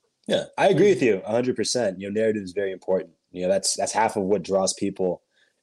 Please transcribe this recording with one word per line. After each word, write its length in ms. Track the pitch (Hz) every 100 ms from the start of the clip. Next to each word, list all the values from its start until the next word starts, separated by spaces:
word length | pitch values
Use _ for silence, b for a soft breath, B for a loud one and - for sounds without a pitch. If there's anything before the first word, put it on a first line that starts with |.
| _ _ -
Yeah, 180 | 180 - -
I 120 | 180
agree 200 | 160 202
with 140 | 139
you 180 | 127 95 98
a 40 |
hundred 260 | 117 123 120
percent. 440 | 101 127 107 92
You 100 | 101
know, 80 | 104
narrative 240 | 110 107
is 100 | 92
very 200 | 92 98
important. 400 | 92 - 92 85 _ _
You 100 | 87
know, 60 | 90
that's, 260 | 95 -
that's 180 | - 98
half 240 | 101 110 104
of 60 |
what 220 | 95 101
draws 280 | 80 95 95
people 480 | - 101 95 92 87 _ _ _ _